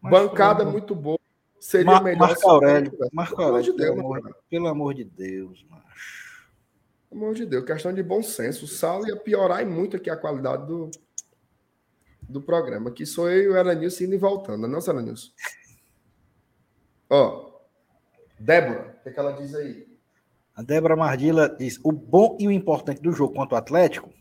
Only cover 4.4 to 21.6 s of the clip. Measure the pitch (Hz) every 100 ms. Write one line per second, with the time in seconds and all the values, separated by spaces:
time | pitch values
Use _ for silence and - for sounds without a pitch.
4.4 | _ 170 170 151 143 135 107 85 95 95
5.4 | 95 92 _ - _ - - - - -
6.4 | _ _ _ _ _ _ _ - 214 220
7.4 | 226 127 127 156 180 190 175 190 226 -
8.4 | 117 156 151 - 165 185 220 208 - 202
9.4 | 190 180 220 165 190 185 - 160 156 143
10.4 | 139 - 143 170 160 - _ - - _
11.4 | _ _ _ _ _ _ _ _ - 135
12.4 | 139 170 170 107 117 120 151 - 175 185
13.4 | 196 185 180 165 165 180 180 196 196 196
14.4 | 196 107 113 147 170 143 113 113 - _
15.4 | - - _ _ _ _ _ _ _ _
16.4 | _ _ _ _ _ _ _ 143 117 -
17.4 | - - _ _ _ _ _ _ _ _
18.4 | 110 170 135 117 - - 131 127 143 139
19.4 | 143 151 139 110 - _ _ _ _ _
20.4 | _ - 123 151 160 160 156 131 147 165
21.4 | 147 -